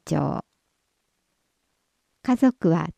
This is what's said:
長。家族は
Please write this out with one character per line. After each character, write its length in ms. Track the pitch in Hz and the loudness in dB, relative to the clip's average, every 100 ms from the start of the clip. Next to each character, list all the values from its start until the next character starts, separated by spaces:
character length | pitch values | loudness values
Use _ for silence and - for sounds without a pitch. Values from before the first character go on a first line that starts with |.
長。 400 | - 156 143 139 - _ _ _ _ _ _ _ _ _ _ _ _ _ _ _ _ _ | -2 -4 -2 -6 -10 _ _ _ _ _ _ _ _ _ _ _ _ _ _ _ _ _
家 140 | - 247 | -4 2
族 340 | 262 - 180 | 2 2 0
は 180 | 165 160 | 0 -2